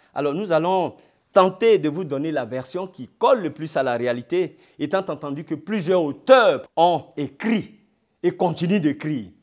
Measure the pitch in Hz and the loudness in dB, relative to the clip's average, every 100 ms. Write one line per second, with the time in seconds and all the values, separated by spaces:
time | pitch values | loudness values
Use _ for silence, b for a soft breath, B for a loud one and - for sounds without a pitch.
0 | b 131 143 151 214 160 175 190 156 b | b -4 -4 -2 0 0 2 0 -2 b
1 | b b _ 196 185 185 226 202 151 151 | b b _ 2 2 2 4 4 2 -4
2 | 165 135 160 151 117 127 127 180 185 - | -6 -6 -4 -4 -4 -8 -8 -8 -10 -12
3 | - _ 233 254 160 143 156 160 131 120 | -18 _ 2 2 0 -8 -6 -2 -2 -2
4 | 120 120 120 180 180 b b - 147 190 | -2 -4 -4 -2 -2 b b -10 -4 -4
5 | 190 147 147 143 156 156 - 214 160 185 | -4 -8 -8 -10 -8 -10 -6 -4 0 0
6 | 151 143 - 262 208 135 - - 175 160 | 0 -2 6 6 8 2 -2 0 2 2
7 | - - 143 - 220 220 - - _ _ | -4 -8 -8 -6 -2 -2 -4 -14 _ _
8 | _ _ 175 180 180 156 170 202 151 143 | _ _ -4 0 -2 0 0 2 0 -2
9 | 151 143 92 - | -6 -8 -10 -18